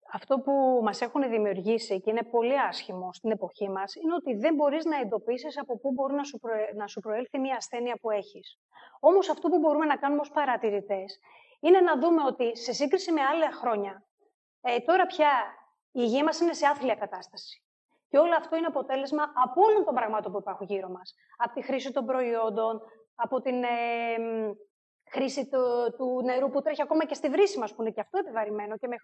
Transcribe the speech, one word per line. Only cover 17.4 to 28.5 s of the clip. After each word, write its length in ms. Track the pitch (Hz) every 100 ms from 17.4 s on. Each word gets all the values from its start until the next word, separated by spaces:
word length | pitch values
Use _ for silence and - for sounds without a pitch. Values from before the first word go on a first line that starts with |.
| - - _ _ _ _ _
Και 100 | 269
όλο 160 | 339 330
αυτό 180 | 320 320
είναι 100 | 330
αποτέλεσμα 560 | 294 262 269 277 302 294 269
από 160 | 254 -
όλων 220 | 440 427
των 100 | 330
πραγμάτων 380 | 247 220 214 196
που 60 | 196
υπάρχουν 280 | 196 190 196
γύρω 220 | 196 185
μας. 260 | 180 - - _ -
Από 180 | 240
τη 80 | 247
χρήση 300 | - 262 269
των 120 | 240 233
προϊόντων, 720 | 254 247 233 220 214 220 226 220 - _
από 260 | - 233 254
την, 220 | 254 247
ε, 560 | 247 240 233 233 233 226
μ, 320 | 226 226 214 208 _ _ _ _ _
χρήση 340 | 262 262 277 269
του, 140 | 262 247 240 240 233
του 260 | 254 254
νερού 240 | 247 254 277
που 120 | 277
τρέχει 200 | 285 294
ακόμα 220 | 294 311
και 100 | 320
στη 140 | 294 302
βρύση 300 | 302 392 330
μας, 160 | 214
που 80 | -
είναι 80 | 226
και 100 | 220
αυτό 180 | 208 370
επιβαρημένο 580 | 330 226 214